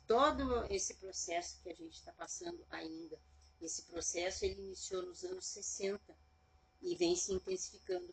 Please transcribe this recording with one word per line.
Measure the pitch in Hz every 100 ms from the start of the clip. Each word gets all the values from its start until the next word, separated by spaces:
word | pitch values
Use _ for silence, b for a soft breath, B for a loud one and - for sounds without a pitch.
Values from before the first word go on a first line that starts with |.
| -
todo | 233 294 302 269 240 -
esse | 196 -
processo | - 190 - - 170 175 -
que | 185
a |
gente | 165 165 -
tá | -
passando | - 165 - 170 175 -
ainda. | 160 160 160 165 156 - b b -
Esse | 165 -
processo, | - 170 - 170 180 190
ele | 196 190
iniciou | 196 185 - 185 180
nos | 180
anos | 180 185 -
sessenta | 214 196 - 196 202 - - - _ _ - _ _
e | - 170
vem | 170 -
se | -
intensificando. | - - 185 - - - 180 175